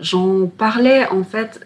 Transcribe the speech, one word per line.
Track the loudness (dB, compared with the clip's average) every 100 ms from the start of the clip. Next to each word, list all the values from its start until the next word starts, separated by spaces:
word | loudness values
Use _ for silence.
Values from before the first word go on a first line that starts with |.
j'en | -6 -2 0 0 -2
parlais, | -2 -4 2 4 4 2
en | -2
fait, | -4 -6 -10 -12